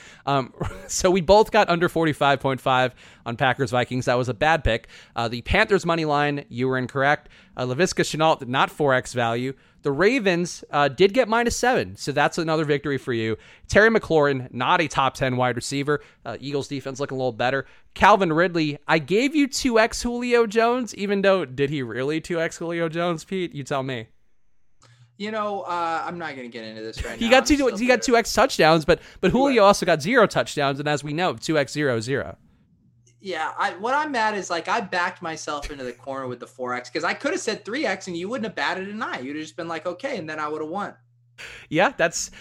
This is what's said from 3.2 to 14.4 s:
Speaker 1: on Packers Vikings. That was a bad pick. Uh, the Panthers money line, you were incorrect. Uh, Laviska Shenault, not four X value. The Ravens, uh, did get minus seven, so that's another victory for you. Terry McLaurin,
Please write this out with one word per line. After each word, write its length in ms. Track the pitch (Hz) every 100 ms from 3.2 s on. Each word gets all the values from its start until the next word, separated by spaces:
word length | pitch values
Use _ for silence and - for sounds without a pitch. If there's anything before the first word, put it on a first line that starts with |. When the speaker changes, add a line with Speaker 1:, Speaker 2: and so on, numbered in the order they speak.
| 117
Speaker 1:
on 100 | 117
Packers 360 | 131 123 123
Vikings. 320 | 123 120 127
That 100 | 123
was 140 | 123 123
a 60 |
bad 280 | 113 147 160
pick. 240 | 131 113 - - - -
Uh, 100 | 117
the 160 | 120
Panthers 420 | - 185 214 196
money 200 | 170 165
line, 400 | 156 143 147 143 -
you 200 | 117 131
were 100 | 127
incorrect. 500 | 123 139 139 151 - - - -
Uh, 100 | 123
Laviska 380 | 127 180 -
Shenault, 420 | 170 151 156 156 120
not 240 | 135 190
four 240 | - 147
X 180 | 127 123
value. 420 | 120 117 117 127 135 _ _
The 100 | 147
Ravens, 720 | 139 196 262 196 175 175 - -
uh, 160 | 151 143
did 260 | 131 190
get 140 | 196 247
minus 280 | 226 240 -
seven, 380 | 240 240 95
so 160 | 101 -
that's 260 | 139 151 -
another 280 | 160 160
victory 340 | 151 143 147 135
for 140 | -
you. 240 | 117 110 110 - - -
Terry 220 | 208 226
McLaurin, 600 | 220 - 160 143 135